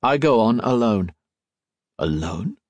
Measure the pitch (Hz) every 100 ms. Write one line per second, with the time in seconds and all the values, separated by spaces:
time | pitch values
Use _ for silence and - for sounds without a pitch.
0 | 123 143 147 127 110 117 - 123 117 104
1 | 90 - _ _ _ _ _ _ _ _
2 | 80 78 80 82 120 -